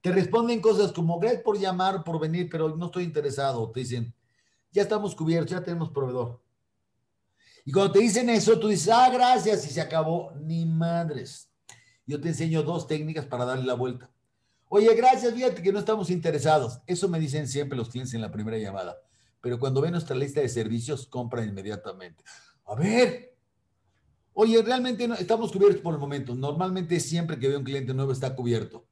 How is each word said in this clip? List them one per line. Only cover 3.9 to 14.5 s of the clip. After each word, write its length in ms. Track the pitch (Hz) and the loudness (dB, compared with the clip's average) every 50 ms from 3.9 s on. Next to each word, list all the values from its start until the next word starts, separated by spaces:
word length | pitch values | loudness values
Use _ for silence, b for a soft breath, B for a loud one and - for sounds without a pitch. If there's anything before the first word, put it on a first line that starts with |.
| 120 123 113 117 - _ _ _ _ _ _ _ _ _ _ _ | -4 -6 -6 -8 -10 _ _ _ _ _ _ _ _ _ _ _
"Ya 100 | _ 202 | _ 0
estamos 320 | 202 202 214 214 202 196 - | 0 2 0 -2 -2 -4 -6
cubiertos, 360 | - 160 160 165 170 151 120 | -4 0 0 2 2 0 -2
ya 120 | 185 175 | -4 -6
tenemos 280 | 165 175 170 170 160 - | -4 -6 -4 -4 -4 -4
proveedor". 500 | - 139 135 127 123 127 117 120 120 - _ _ _ _ _ _ _ _ _ _ _ _ _ _ _ _ _ _ b b b b b b b | -2 -4 -4 -2 -2 -4 -4 -6 -8 -14 _ _ _ _ _ _ _ _ _ _ _ _ _ _ _ _ _ _ b b b b b b b
Y 80 | - | 0
cuando 200 | 135 190 196 196 | 2 4 4 6
te 60 | 196 196 | 6 6
dicen 300 | 226 240 185 240 247 240 | 6 6 4 2 2 4
eso, 280 | 233 214 - 214 226 175 | 2 4 6 6 4 4
tú 100 | 175 214 | 4 0
dices, 200 | 208 180 147 190 | 0 2 4 4
"Ah, 180 | 226 240 254 254 | 6 8 8 8
gracias", 560 | 247 247 247 247 254 226 170 214 208 185 - | 6 6 6 6 6 4 4 2 0 0 -2
y 40 | 147 | -6
se 100 | 123 165 | -4 -6
acabó. 520 | 156 - 156 160 156 156 170 175 - - - 143 | -4 -2 0 0 0 0 -2 -2 -4 -6 -12 -12
Ni 240 | 151 156 165 165 165 | -8 -4 -4 -2 0
madres. 880 | 165 160 160 165 170 170 170 170 160 147 123 101 - - - - _ _ _ _ B B B B B B B B | 0 0 0 0 0 0 -2 -2 -4 -6 -8 -10 -12 -16 -20 -20 _ _ _ _ B B B B B B B B
Yo 140 | - 147 143 | -8 -8 -4
te 80 | 165 165 | -4 -4
enseño 340 | 156 - 165 165 160 160 | -2 -2 -2 0 0 0
dos 240 | 147 143 170 165 160 | 0 0 -2 -4 -4
técnicas 400 | - 156 151 151 156 160 156 131 | -4 -4 -4 -4 -6 -6 -8 -8
para 180 | 117 123 123 123 | -6 -4 -4 -2
darle 200 | 123 127 131 131 | -2 -2 -2 -2
la 100 | 127 123 | -2 -2
vuelta. 360 | 117 127 127 120 123 - _ _ _ _ _ _ _ _ _ | -2 -4 -6 -6 -10 -14 _ _ _ _ _ _ _ _ _